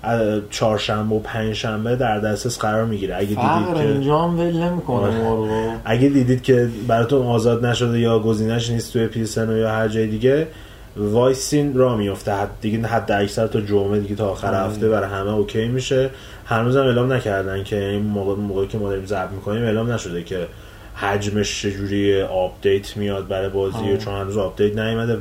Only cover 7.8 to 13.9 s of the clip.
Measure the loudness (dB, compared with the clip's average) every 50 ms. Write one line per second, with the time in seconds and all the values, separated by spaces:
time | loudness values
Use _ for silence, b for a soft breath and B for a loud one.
7.8 | 0 2 2 2 4 4 4 4 4 2 2 2 2 0 0 0 -2 -2 -2 -4
8.8 | -4 -2 0 0 0 0 0 -2 -4 -2 -2 -2 0 0 2 2 2 2 2 0
9.8 | 0 0 2 0 0 0 0 2 2 4 4 4 0 -2 B B B B B B
10.8 | B B B -4 -2 0 2 4 4 4 2 0 -2 0 0 2 2 2 4 4
11.8 | 4 4 4 0 0 -2 -2 -4 -4 -4 -2 -2 -2 -4 -6 -6 -4 -2 -2 -2
12.8 | -2 0 0 -2 0 0 0 2 0 0 0 0 -2 0 0 -2 -2 2 0 2
13.8 | 2 2